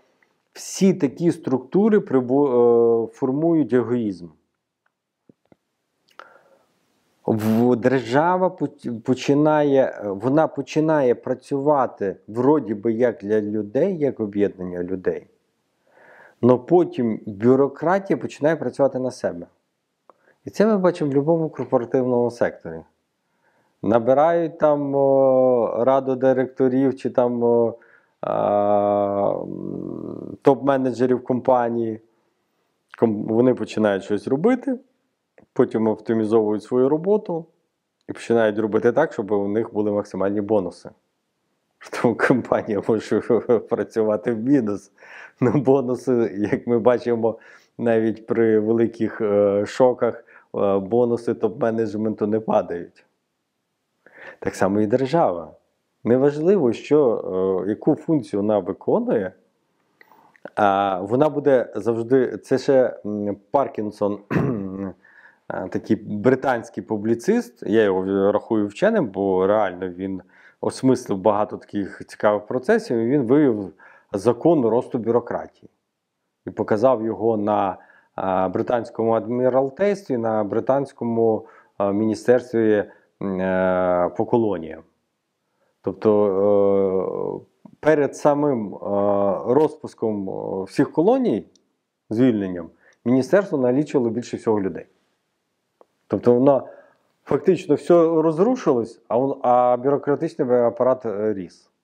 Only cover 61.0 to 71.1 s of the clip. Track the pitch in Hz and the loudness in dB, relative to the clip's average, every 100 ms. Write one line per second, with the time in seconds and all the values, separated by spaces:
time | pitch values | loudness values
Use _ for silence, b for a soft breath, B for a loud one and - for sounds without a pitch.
61 | 101 123 151 143 139 131 110 113 101 117 | -2 0 0 0 2 2 0 -6 -4 -2
62 | 117 131 123 98 - 131 - 135 120 - | 2 2 2 -4 -4 -2 2 2 2 -2
63 | 104 104 101 101 _ 143 131 - 107 - | -8 -6 -6 -8 _ -2 -2 -6 -8 -4
64 | 101 101 - - 139 113 95 95 95 90 | -4 -4 -6 -4 -2 -4 -8 -8 -10 -12
65 | b b b b - 87 92 104 - 104 | b b b b -12 -10 -8 -6 -4 -4
66 | 107 104 104 127 135 120 104 - 92 110 | -4 -2 0 0 0 -4 -6 -12 -8 -6
67 | 107 117 147 233 233 - - 107 107 92 | -2 -2 0 -2 -2 -12 -2 2 2 0
68 | 95 98 98 101 - 110 104 - 190 226 | 0 0 2 0 -2 -2 -2 0 0 0
69 | 127 98 98 92 95 107 101 90 92 90 | -2 -2 -2 0 2 2 0 -4 -10 -8
70 | 98 92 - b b b 113 - 131 123 | -8 -8 -12 b b b -8 -2 0 0
71 | - | 0